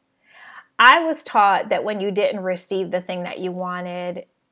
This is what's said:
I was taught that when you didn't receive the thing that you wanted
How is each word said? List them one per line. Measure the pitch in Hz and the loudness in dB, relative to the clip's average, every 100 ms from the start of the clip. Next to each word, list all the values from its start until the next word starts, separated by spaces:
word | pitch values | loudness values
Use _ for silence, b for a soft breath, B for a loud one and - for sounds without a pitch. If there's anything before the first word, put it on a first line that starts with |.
| _ _ B B B B B - | _ _ B B B B B 4
I | 240 311 | 6 6
was | 320 302 | 4 -4
taught | - 233 202 185 214 | 0 4 4 4 2
that | 196 | -2
when | 208 208 | -2 -4
you | 196 | -2
didn't | 190 190 214 | 0 0 0
receive | 185 180 - 190 180 | -4 -6 -4 -4 -2
the | 180 | -4
thing | 180 180 | -4 -8
that | 175 - | -8 -6
you | 185 | -8
wanted | 180 180 180 180 180 180 180 - _ _ | -6 -6 -6 -8 -8 -8 -10 -14 _ _